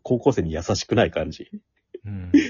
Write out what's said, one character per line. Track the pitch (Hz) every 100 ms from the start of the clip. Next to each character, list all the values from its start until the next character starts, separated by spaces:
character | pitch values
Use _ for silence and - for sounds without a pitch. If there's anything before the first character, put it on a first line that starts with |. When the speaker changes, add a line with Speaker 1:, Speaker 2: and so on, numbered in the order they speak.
Speaker 1:
高 | - 123
校 | 143
生 | -
に | 82
優 | 80
し | 82 98 -
く |
な | 110
い | 208
感 | - 80
じ。 | - - 208 - _ _ -
Speaker 2:
う | -
ん。 | - 90 302 277